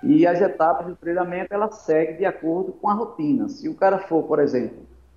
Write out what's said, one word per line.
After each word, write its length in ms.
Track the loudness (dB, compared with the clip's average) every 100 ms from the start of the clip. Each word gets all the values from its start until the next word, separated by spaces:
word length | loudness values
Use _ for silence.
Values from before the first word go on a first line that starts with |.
E 240 | 2 4 4
as 140 | 4
etapas 480 | 0 2 0 0 -4
do 80 | -10
treinamento, 580 | -4 -4 -4 -6 -6
ela 160 | -4 -4
segue 500 | -4 0 0 0 -2
de 60 | -4
acordo 460 | -2 -2 -2 -4
com 160 | -4 -2
a 60 |
rotina. 560 | -2 -4 -4 0 0 -2
Se 180 | -6 -8
o 60 |
cara 240 | 0 2 2
for, 260 | 0 -2
por 160 | 0 2
exemplo, 380 | 2 0 -4 -8 -20 -20 _